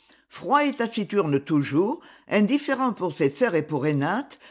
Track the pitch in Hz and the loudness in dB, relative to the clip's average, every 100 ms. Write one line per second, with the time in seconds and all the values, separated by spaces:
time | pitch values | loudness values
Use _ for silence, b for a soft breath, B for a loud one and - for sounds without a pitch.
0 | b b b - 170 277 294 285 226 226 | b b b -10 0 2 2 0 -4 -4
1 | 185 202 160 139 139 151 131 147 202 - | -2 0 2 0 2 0 2 0 0 -2
2 | B B - 208 202 285 - 254 254 - | B B -2 2 2 2 0 -2 -2 -2
3 | 180 143 143 - 240 165 151 151 151 143 | -4 0 0 2 0 0 -2 -2 0 0
4 | 147 214 - - B | 0 -2 -6 -14 B